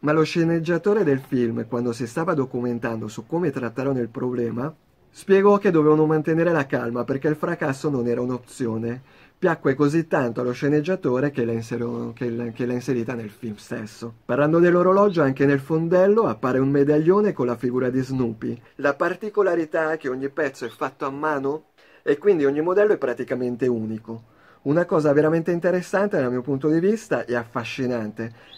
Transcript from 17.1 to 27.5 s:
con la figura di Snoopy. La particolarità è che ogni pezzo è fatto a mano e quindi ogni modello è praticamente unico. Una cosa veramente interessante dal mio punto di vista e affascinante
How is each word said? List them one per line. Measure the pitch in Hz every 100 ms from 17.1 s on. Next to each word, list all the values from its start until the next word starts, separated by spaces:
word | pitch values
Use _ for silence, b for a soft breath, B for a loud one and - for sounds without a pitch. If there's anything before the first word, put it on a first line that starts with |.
| 202 208
con | 147 123
la | 117
figura | 127 127 127
di | 131
Snoopy. | 127 131 117 113 120 117 b b
La | 143
particolarità | 143 175 180 214 208 190 170 156 170 156
è | 160
che | 135
ogni | 127 139
pezzo | 165 143 - 120
è |
fatto | - 139 - 143
a |
mano | 139 156 143 139 156 - _ b b
e | - 147
quindi | 208 175
ogni | 139 143
modello | 170 185 208
è | 185
praticamente | 127 117 120 127 123 120 127
unico. | 117 110 110 113 113 b b b b
Una | 135 156 -
cosa | 175 147
veramente | 143 156 165 165
interessante | 170 175 180 175 190 208 190
dal | 123
mio | 123
punto | 135 135 151
di | 165
vista | 190 220 - 127 117
e |
affascinante | 120 117